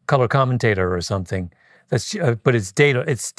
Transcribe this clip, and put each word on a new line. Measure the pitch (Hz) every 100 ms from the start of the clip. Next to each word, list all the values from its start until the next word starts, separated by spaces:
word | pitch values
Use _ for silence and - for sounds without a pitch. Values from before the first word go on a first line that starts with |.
| -
color | 139 120
commentator | 139 131 123 113 98 90
or | 90
something. | 85 98 87 98 87 - _ _ _
That's, | 113 -
uh, | 202 156 117
but | -
it's | 120 98
data, | - 147 123 -
it's, | 123 -